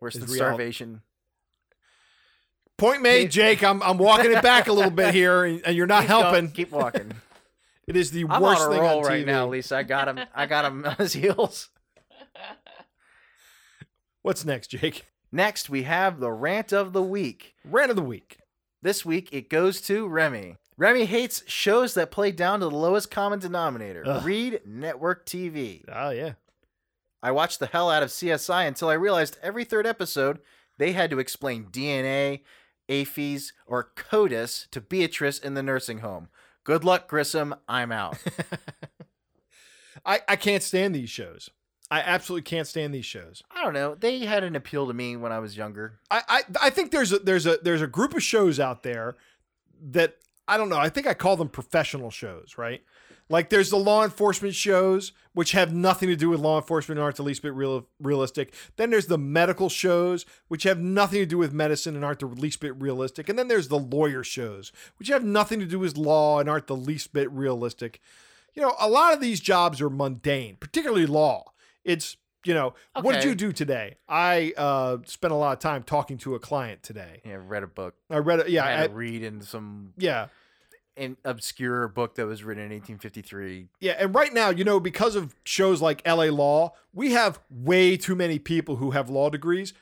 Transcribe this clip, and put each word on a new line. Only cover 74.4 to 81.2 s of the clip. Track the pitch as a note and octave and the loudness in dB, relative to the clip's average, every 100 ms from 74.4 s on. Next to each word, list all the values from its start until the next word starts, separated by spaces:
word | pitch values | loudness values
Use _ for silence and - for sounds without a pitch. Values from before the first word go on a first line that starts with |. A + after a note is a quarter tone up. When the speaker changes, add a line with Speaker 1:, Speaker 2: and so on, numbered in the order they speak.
| D#3+ D3 | 0 -2
Speaker 2:
uh, | D3 C3+ B2+ B2 B2 | -2 0 0 -4 -8
spent | - F3 | -4 -2
a | D3+ | 0
lot | D3 | 0
of | C3 | 0
time | D#3 C#3+ | -4 -4
talking | A#2 D3 - C3 | -2 -4 -4 -8
to | C#3 | -8
a | B2 | -8
client | - C#3+ A#2+ F#2+ | -6 -6 -6 -12
today. | - G#2 F2 D#2+ | -16 -16 -16 -18
Speaker 1:
Yeah, | A2+ G2 F#2+ | -16 -16 -10
read | G#2 | -8
a | G2 | -8
book. | F2+ F#2 - - | -10 -12 -14 -6
Speaker 2:
I | D3+ | -2
read | D3+ E3+ | 2 2
it. | D#3+ | 2
Yeah, | E3 C#3 | 2 2
Speaker 1:
I | |
had | D#3 | 0
Speaker 2:
I | D#3 | -2
Speaker 1:
to | |
read | G#2+ A#2 A2+ | -2 -8 -8
in | A2 G#2+ | -10 -12
some | G2+ A2+ G#2 G#2 G2 F2+ | -14 -14 -14 -16 -18 -6
Speaker 2:
Yeah. | F3+ B2 G#2 _ _ _ _ _ _ - | -2 -2 -6 _ _ _ _ _ _ -12
Speaker 1:
in | C3+ C3 | -12 -10